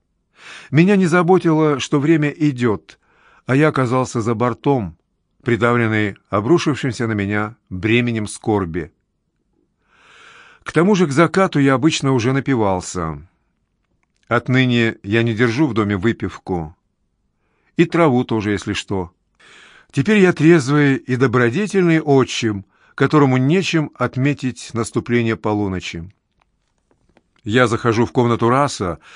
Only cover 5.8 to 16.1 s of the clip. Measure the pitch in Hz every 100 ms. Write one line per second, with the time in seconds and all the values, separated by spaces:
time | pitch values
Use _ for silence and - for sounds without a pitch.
5.8 | 113 110 107 - _ 101 107 170 160 127
6.8 | 139 113 117 104 98 104 107 117 _ 92
7.8 | 107 120 120 110 104 - 113 104 87 85
8.8 | 73 _ _ _ _ _ _ _ _ _
9.8 | _ _ _ - - - - _ - 156
10.8 | 180 190 165 135 165 190 190 147 139 131
11.8 | 151 - 139 131 117 135 131 123 104 90
12.8 | - 92 80 73 78 _ _ _ _ _
13.8 | _ _ _ _ _ 117 - 127 127 120
14.8 | 113 - 98 113 117 107 120 117 151 110
15.8 | 101 101 110